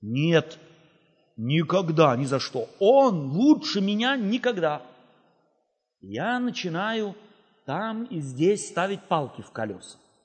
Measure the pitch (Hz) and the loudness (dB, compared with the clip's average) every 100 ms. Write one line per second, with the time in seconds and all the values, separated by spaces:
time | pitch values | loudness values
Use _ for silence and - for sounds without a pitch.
0 | 104 123 156 165 147 - - - _ _ | -4 -2 4 2 2 -12 -20 -20 _ _
1 | _ _ _ - 113 151 160 175 170 160 | _ _ _ -8 0 0 2 0 0 4
2 | 156 120 139 131 - 131 113 - 202 269 | 4 4 0 -2 -4 -6 -8 0 4 6
3 | 269 185 139 156 269 311 - 202 196 208 | 6 2 -2 2 4 4 2 -2 0 0
4 | 240 277 196 240 240 208 160 151 - - | 0 0 -2 -2 -2 0 -2 -4 -10 -20
5 | _ _ _ _ _ _ _ _ _ _ | _ _ _ _ _ _ _ _ _ _
6 | 92 104 190 247 247 202 180 160 208 226 | -12 -6 -4 -2 -4 -4 -6 -4 -2 -2
7 | 214 185 - _ _ _ - 151 220 220 | -4 -8 -20 _ _ _ -8 -6 -4 -6
8 | 240 175 139 127 165 208 - - 185 196 | -8 -8 -8 0 2 2 -2 -4 -4 -4
9 | - 165 135 - 107 - 110 92 - - | -2 -2 -2 -10 -14 -8 -8 -8 -14 -20
10 | _ _ | _ _